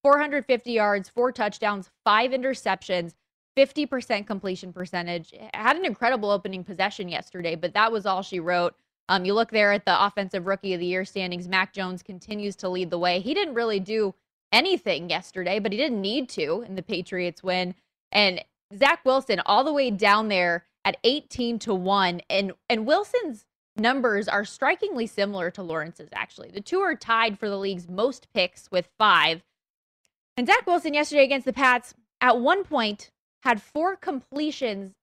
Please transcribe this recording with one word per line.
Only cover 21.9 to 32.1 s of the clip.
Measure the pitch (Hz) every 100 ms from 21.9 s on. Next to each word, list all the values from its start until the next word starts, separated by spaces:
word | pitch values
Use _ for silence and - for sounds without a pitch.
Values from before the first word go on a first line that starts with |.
| 202 185 175 -
And, | 190 196 - _
and | 233
Wilson's | 220 339 415 494 370 220 _ _ _ -
numbers | 226 269 240 202 208
are | 202
strikingly | 208 - 269 349 427 285 226
similar | - 202 202 175
to | 190
Lawrence's, | 175 160 156 - -
actually. | 104 - - -
The | 185
two | - 359
are | 392
tied | 285 - 226 226 196
for | 214
the | 196
league's | 196 185 175
most | 185 240 254 _
picks | 208 180 - -
with | 185 175 _
five. | 214 170 156 165 _ _ _ _ _ _ _ _ _ -
And | 254
Zach | 453 427
Wilson | 349 320
yesterday | 294 294 294
against | 269 269 262
the |
Pats | 247 262 247 - _ _